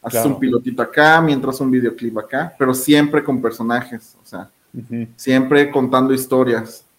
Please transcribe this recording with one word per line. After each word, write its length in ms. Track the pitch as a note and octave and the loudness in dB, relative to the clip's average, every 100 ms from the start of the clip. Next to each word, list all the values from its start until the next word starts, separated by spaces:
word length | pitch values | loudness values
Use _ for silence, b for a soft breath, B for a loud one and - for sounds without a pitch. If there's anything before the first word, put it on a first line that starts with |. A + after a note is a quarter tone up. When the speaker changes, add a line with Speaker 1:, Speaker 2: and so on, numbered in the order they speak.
Speaker 1:
Haces 180 | A#2 A#2 | -4 -2
Speaker 2:
Claro. 140 | A#2 | -2
Speaker 1:
un 60 | C3 | 0
pilotito 420 | C3 A#2+ B2+ B2 | -2 -2 -4 -6
acá, 380 | D3+ - D3+ D#3+ | -2 2 4 6
mientras 400 | D#3+ C#3 C3 B2+ | 4 0 -2 -4
un 100 | C3+ | 0
videoclip 480 | B2+ A#2+ A2+ A#2 G#2+ | 0 0 -4 -6 -6
acá, 360 | - C3 E3 - | -6 -6 -6 -2
pero 160 | C3 | -2
siempre 480 | B2+ C3+ D3 D3 D3+ | 0 2 4 4 0
con 180 | C#3+ B2+ | -2 -2
personajes, 720 | A#2 - A#2 A#2+ A#2+ A2+ - _ | -4 -4 -4 -4 -4 -14 -16 _
o 40 | _ | _
sea, 240 | F#2 G2+ _ _ | -16 -16 _ _
Speaker 2:
Ujú. 320 | - A2+ A#2 A2+ - | -18 -12 -10 -10 -10
Speaker 1:
siempre 540 | - C3 C3 C#3+ C#3+ | 0 0 4 4 4
contando 420 | C#3 B2 C3 C3 | 0 0 0 2
historias. 720 | C3+ - C3 B2 A2+ A2 - _ | 0 0 0 2 0 -4 -18 _